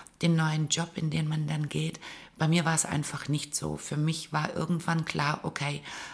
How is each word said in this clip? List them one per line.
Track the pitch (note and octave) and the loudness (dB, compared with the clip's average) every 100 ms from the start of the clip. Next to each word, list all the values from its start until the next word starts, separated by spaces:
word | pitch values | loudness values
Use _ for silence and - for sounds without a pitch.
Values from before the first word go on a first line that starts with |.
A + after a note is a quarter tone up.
| - - | -18 0
den | E3+ E3 | 2 4
neuen | D#3+ D#3 D3 | 4 2 2
Job, | E3 E3 - | 0 0 -2
in | D#3+ | 0
den | D#3 D#3 | 0 0
man | D#3 D3+ | 0 0
dann | D#3 D3 | -2 -2
geht. | D3 D#3+ - - - - - | -2 -2 -4 -12 -16 -14 0
Bei | D#3+ | 4
mir | E3+ E3 | 4 4
war | D#3+ | 2
es | - | 2
einfach | D3+ D3 - - | 0 -2 -4 -2
nicht | D3+ - - | -2 -2 -4
so. | D#2 - | -2 -4
Für | - D3 | -2 0
mich | D#3 D#3+ - | 0 0 -2
war | D3+ D3+ - | 0 0 0
irgendwann | D#3+ E3 - E3 D#3 | 0 0 2 0 0
klar, | D#3 D3 - | 0 0 0
okay, | D3+ - C#3+ C#3+ - - - | -4 -2 -2 -4 -8 -12 -12